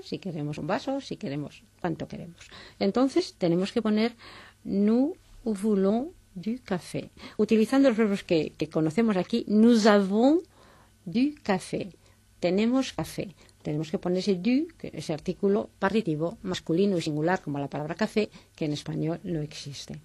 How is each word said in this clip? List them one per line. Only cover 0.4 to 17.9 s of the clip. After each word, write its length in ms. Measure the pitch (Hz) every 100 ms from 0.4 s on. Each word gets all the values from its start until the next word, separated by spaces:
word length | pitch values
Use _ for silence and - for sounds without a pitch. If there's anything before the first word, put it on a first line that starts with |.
| 147 147
un 80 | 156
vaso, 360 | 240 269 277
si 160 | - -
queremos 440 | 165 143 143 - - _
cuánto 260 | 180 160 -
queremos. 420 | - 170 - - - - -
Entonces 560 | 202 233 262 339 - -
tenemos 340 | 175 170 196
que 120 | 233
poner 320 | 220 214 233 - - - - -
"nous 500 | - 196 208 233 294 381 - -
voulons 640 | 226 196 220 196 190 226 320 370 _
du 240 | 185 214 254 -
café", 460 | 175 - 143 - - - -
utilizando 520 | 214 220 214 277 269
los 80 | 214
verbos 240 | 214 196
que, 280 | - 165 - -
que 100 | 151
conocemos 480 | 165 156 156 226 185
aquí, 300 | - 233 -
"nous 380 | 208 233 233 214
avons 560 | 202 190 208 262 339 - _ - - _ _ 180
du 300 | 214 285 294
café", 480 | - 185 - 165 175 - _ _ _ _
tenemos 540 | 175 190 226 262 262
café. 420 | - 156 - 196 - - _
Tenemos 300 | 160 151 156
que 80 | 196
poner 200 | 180 180
ese 160 | 196 180
du, 340 | 208 262 339 -
que 120 | -
ese 180 | - -
artículo 560 | 151 - 170 202 208 - -
partitivo 580 | 196 214 170 151 170 233
masculino 540 | 185 175 - 165 202 175
y 40 |
singular, 400 | 156 151 165 185
como 180 | 156 143
la 80 | 139
palabra 260 | 143 151